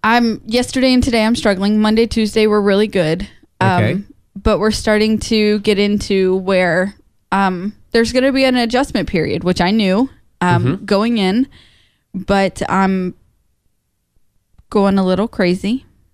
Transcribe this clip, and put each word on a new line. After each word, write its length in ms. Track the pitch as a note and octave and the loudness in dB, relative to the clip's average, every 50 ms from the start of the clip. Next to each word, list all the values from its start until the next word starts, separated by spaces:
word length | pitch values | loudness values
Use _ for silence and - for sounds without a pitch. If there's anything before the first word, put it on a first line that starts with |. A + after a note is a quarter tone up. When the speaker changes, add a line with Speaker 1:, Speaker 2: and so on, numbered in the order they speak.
| - | 0
Speaker 1:
I'm, 380 | G#3+ A#3 A#3+ A#3+ A3+ A3 - - | 0 2 2 2 0 -2 -6 -8
yesterday 480 | G#3+ A3 B3 B3 - - C4 B3+ C4 B3+ | -4 -2 -2 -2 -2 -2 0 2 2 2
and 100 | B3+ B3 | 2 2
today 220 | C4 A#3 A3+ G#3+ | 2 0 0 0
I'm 100 | A3 A#3 | 0 0
struggling. 440 | - - A3 G3+ F3+ G3 G3+ G#3+ G#3+ | 0 0 0 0 0 0 0 2 2
Monday, 260 | G#3+ G#3+ G#3+ A3 A#3 | 2 2 2 2 0
Tuesday 400 | A3+ - A3+ A3 G#3 - A3 G#3+ G#3+ | 0 0 -2 -2 0 0 0 2 2
were 120 | G#3 G#3 | 2 2
really 260 | G3 G3+ F#3+ G3 G#3+ G#3 | 2 2 2 2 0 0
good. 340 | - F#3+ E3+ D#3 D#3+ F3+ G3 - - - _ _ _ - | 0 0 0 0 -2 -4 -6 -10 -14 -20 _ _ _ -2
Um, 220 | F#3 F#3+ F#3 F3+ F3 | 0 0 2 2 0
Speaker 2:
Okay. 200 | A2+ D3+ G3+ G3+ - - _ _ _ - | 0 -2 -4 -6 -10 -20 _ _ _ -14
Speaker 1:
but 220 | G3 - A3 G#3+ D#3 | -4 -2 0 0 2
we're 120 | G3+ A3 G#3+ | 0 -2 -2
starting 460 | - - A3+ G#3+ G#3+ G#3+ A3 A3 G#3 | -2 -2 0 0 2 2 2 0 -2
to 400 | - - A3+ G#3+ G#3+ G#3 G#3+ G#3+ | -2 -2 0 2 2 2 0 0
get 180 | G3+ G#3+ G#3 F#3+ | 0 0 0 2
into 580 | G#3 G#3 G#3 G3+ - - G3+ F#3+ F#3+ F#3 F#3 F#3+ | 0 0 0 -2 -2 -2 0 0 2 0 0 -2
where, 560 | F#3 F#3+ G3 F#3 F#3 F3 D#3+ F#3 F#3 G3+ - _ _ _ _ _ _ - F#3 | -2 0 0 0 2 2 2 0 -2 -2 -6 _ _ _ _ _ _ -4 -2
um, 420 | G3 G3 F#3+ F#3 E3+ F#3 G#3 - - - _ - | 0 0 0 0 -4 -6 -8 -10 -10 -14 _ 0
there's 200 | A#3 A#3 A3+ A#3+ | 0 0 2 0
gonna 200 | B3+ B3+ C#4 B3+ | 0 2 2 2
be 120 | C4+ C4+ | 2 2
an 120 | C4 B3+ | 2 2
adjustment 520 | B3 A#3 A3+ B3 B3 C#4 - - G#3+ E3+ - | 0 0 0 0 -2 -2 0 -2 -4 -4 -2
period, 340 | - E3+ D#3 - - E3+ - | -2 -2 -2 -2 -4 -4 -2
which 160 | F3+ F3+ - F3 | -2 0 0 0
I 80 | F3+ | 0
knew, 400 | G#3+ A3+ G#3 F#3 F#3 G#3 C4 - - - _ _ _ - F3+ | 2 2 2 2 2 0 0 -2 -4 -14 _ _ _ -4 0
um, 220 | F3+ - A#2 A2+ | 0 2 2 2
Speaker 2:
Mm-hmm. 200 | B2 D#3+ G3 - | 0 -2 -4 -2
Speaker 1:
going 320 | - G#3 G3 G#3+ A#3 A#3+ | 0 0 0 2 0 0
in, 320 | A3 F#3+ F#3 G3 A#3+ C4+ - - - - _ _ _ _ _ _ _ _ _ - | 0 0 0 0 0 -2 -2 -6 -20 -20 _ _ _ _ _ _ _ _ _ -14
but 480 | F#3 F#3 - G3+ G3 G3 F#3 - - - - | -10 -4 -2 0 0 0 -2 -2 -6 -6 -2
I'm 460 | - F#3+ G3 F#3+ F#3+ F#3 F#3 F3+ - _ _ _ _ _ _ _ _ _ _ _ _ _ _ _ _ _ _ _ _ _ _ _ _ _ _ _ _ _ - - | 0 0 0 0 0 -2 -4 -6 -8 _ _ _ _ _ _ _ _ _ _ _ _ _ _ _ _ _ _ _ _ _ _ _ _ _ _ _ _ _ -14 -4
going 300 | - G#3+ G3 G3+ G3 G3 | -2 0 2 2 2 2
a 60 | F#3+ | 0
little 240 | F#3 F#3 F3+ G#3 A#3 | 0 0 -2 -2 -4
crazy 560 | - - F#3+ F3 F3+ F#3 - G3 A#3+ C4+ - - _ _ _ _ | -2 -2 0 0 0 -2 -2 -4 -4 -4 -6 -12 _ _ _ _